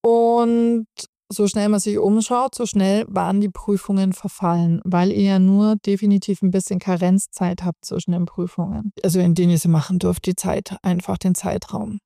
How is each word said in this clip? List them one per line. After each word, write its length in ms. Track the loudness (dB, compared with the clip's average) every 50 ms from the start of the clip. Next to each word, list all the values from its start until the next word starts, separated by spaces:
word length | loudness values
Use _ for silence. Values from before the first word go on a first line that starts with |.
| 2
Und 800 | 2 4 4 4 4 4 2 2 2 2 2 2 2 0 0 -4 _ _ -20 -20 _ _ _ _ _
so 160 | -2 -2 -2
schnell 220 | 0 0 0 2 2
man 100 | 2 0
sich 200 | 0 -2 -2 0
umschaut, 560 | 2 2 2 2 2 0 0 0 0 -2 -2
so 100 | -6 -6
schnell 400 | -2 0 0 2 2 2 0 -2
waren 320 | -2 -4 -2 -2 0 0 0
die 100 | 0 -2
Prüfungen 640 | -4 -6 -2 -2 -2 -2 -2 -2 0 0 0 0 -2
verfallen, 680 | -4 -8 -12 -8 -4 -2 -2 0 2 2 2 0 0 -2
weil 280 | 0 0 2 2 2
ihr 120 | 2 2 2
ja 160 | 2 4 4
nur 360 | 4 4 4 4 4 2 2 0 0
definitiv 560 | -2 -2 0 2 2 2 2 0 -2 -2 0
ein 100 | 0 0
bisschen 280 | 0 0 -2 -2 -4 -4
Karenzzeit 840 | -2 -2 0 0 2 2 2 2 0 -4 -6 -4 -2 -2 -2 -2 -4
habt 220 | -6 -6 _ -12
zwischen 260 | -8 -8 -6 -4 -2
den 140 | -2 -2 -2
Prüfungen. 680 | -4 -4 -6 -8 -6 -4 -6 -6 -4 -6 -6 -8 -8 _ -4 -2
Also 160 | 0 0 2
in 160 | 2 2 2
denen 160 | 4 4 2
ihr 80 | 2 2
sie 80 | 2
machen 320 | 2 2 2 0 0 -2 0
dürft, 260 | 0 -2 -2 -2 -4
die 100 | -4 -4
Zeit, 400 | -4 -4 -4 -4 -4 -6 -10 -16 -6
einfach 360 | -2 -2 -2 -2 -2 -6 -8
den 180 | -2 0 -2 -2
Zeitraum. 640 | 0 -2 -6 -6 -6 -8 -8 -10 -10 -8 -8 -10 -12 _